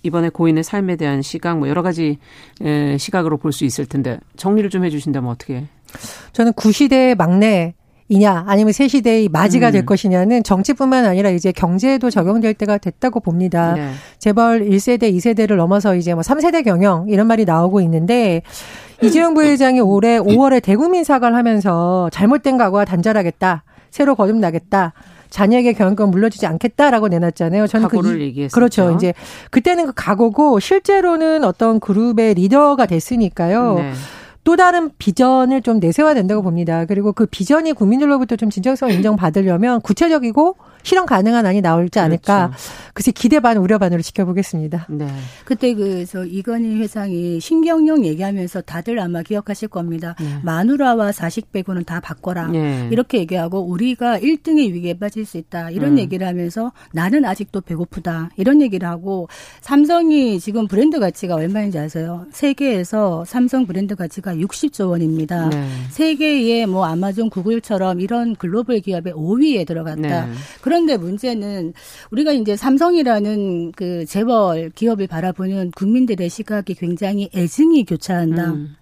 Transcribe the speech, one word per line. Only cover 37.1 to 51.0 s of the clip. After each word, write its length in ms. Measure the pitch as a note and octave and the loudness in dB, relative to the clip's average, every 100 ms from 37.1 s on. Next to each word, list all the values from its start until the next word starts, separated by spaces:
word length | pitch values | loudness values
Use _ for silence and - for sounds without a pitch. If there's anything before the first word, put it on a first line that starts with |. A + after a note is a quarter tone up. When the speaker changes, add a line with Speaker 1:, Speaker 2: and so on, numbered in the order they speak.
Speaker 2:
그 140 | G3 | 0
비전이 480 | A3 - F#3+ D4+ D#4+ | -2 -2 0 2 2
국민들로부터 640 | D4+ G3+ B3+ D4 C#4 B3+ | 0 2 2 2 2 0
좀 160 | A3+ A3 | -2 -2
진정성을 420 | G3+ G#3+ C4 C4 | -2 -2 0 0
인정받으려면 880 | F3+ G#3+ G#3 F3 E3 F#3+ F3 A#3+ A#3+ | 2 2 2 0 2 0 2 2 0
구체적이고 720 | - G3+ E4+ D#4 A#3+ A3+ E4 F#4+ - - | -2 0 2 2 0 2 0 0 -18 -18
실현 240 | - F#4 F4+ | 0 0 2
가능한 400 | G#3+ G#3 A#3 G3+ | 2 2 2 2
안이 140 | G3+ | 2
나올지 360 | F3+ E3 F3 A3 | 2 2 2 0
않을까. 520 | E3 E3+ - G3+ E3+ | 0 0 2 2 0
Speaker 1:
그렇죠. 140 | C3 - - - | -6 -16 -18 -18
Speaker 2:
글쎄 180 | - A3+ | -2 -2
기대 280 | - A#3 D4+ | 0 2 4
반 180 | A#3 A3 | 4 2
우려 220 | F#3 G#3+ | 2 2
반으로 240 | F#3+ E3+ | 2 0
지켜보겠습니다. 840 | - - F3+ F3+ F#3 E3 D#3 E3 E3 | -4 -4 -2 -2 -4 -4 -4 -6 -8
Speaker 1:
네. 160 | D3+ C#3+ C3+ C3 - | -8 -8 -8 -14 -18
Speaker 3:
그때 300 | - G#3+ B3 | -6 -2 -2
그 320 | G#3+ G3 F#3 | -2 -4 -6
저 180 | F3 F#3+ | -8 -10
이건희 520 | F3+ F#3+ G3 A#3 A3+ G#3+ | -8 -8 -6 -4 -4 -4
회장이 600 | G#3+ A3 G3+ F3 F3 E3 | -4 -6 -6 -4 -4 -6
신경영 640 | - D#4+ E4 D#4+ D#4 D#4 | -2 0 2 2 2 2
얘기하면서 560 | F3+ D#3 G3 G3+ F3+ F#3+ | 0 -2 -4 -4 -6 -8
다들 380 | - E3 F3 A#3 | -10 -10 -6 -6
아마 240 | F3 F3 | -6 -8
기억하실 460 | E3 G#3 G#3 G3+ A3 | -6 -6 -6 -10 -8
겁니다. 460 | F3+ E3+ E3 E3+ E3 | -8 -6 -8 -10 -8
Speaker 1:
네. 80 | D3+ C#3+ | -8 -6
Speaker 3:
"마누라와 680 | E3 E3 A3 C#4 C4+ A#3 | -4 -2 0 2 2 2